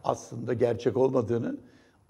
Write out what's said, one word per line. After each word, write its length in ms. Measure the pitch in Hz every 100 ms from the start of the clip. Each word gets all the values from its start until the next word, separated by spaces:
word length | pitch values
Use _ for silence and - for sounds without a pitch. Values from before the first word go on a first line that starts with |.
aslında 500 | - 123 - 120 117
gerçek 440 | 120 117 113 127 107
olmadığını, 580 | 131 131 107 117 151 285 - - _ _